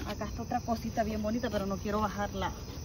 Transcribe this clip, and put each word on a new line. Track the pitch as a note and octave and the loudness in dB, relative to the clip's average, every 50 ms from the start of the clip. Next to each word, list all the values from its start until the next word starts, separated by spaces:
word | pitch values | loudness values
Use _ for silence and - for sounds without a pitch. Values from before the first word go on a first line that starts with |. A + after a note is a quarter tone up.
| - - | -2 -4
acá | G#3 - A3 | -2 -2 -2
está | G3+ - - A#3 | -4 -2 -4 -2
otra | - B3 B3 | 0 0 0
cosita | - A#3+ A#3 A3 - A3+ G#3 - A3 | 2 2 0 0 0 -2 0 2 2
bien | G#3 A3 G#3 | 2 2 0
bonita, | G#3+ G#3+ A3+ A#3+ A#3 A#3+ | 0 0 0 2 0 2
pero | G#3 G#3 F#3+ | 2 2 2
no | G3 G3 F#3 | 2 0 0
quiero | - G#3+ G3+ G#3+ | 0 0 2 2
bajar | G#3+ G3+ F#3 G3+ G3+ G3+ - | 2 2 2 0 0 0 0
la, | G3 F#3+ D#3 - - - - - - - | 0 -2 -2 -2 -4 -6 -8 -8 -6 -6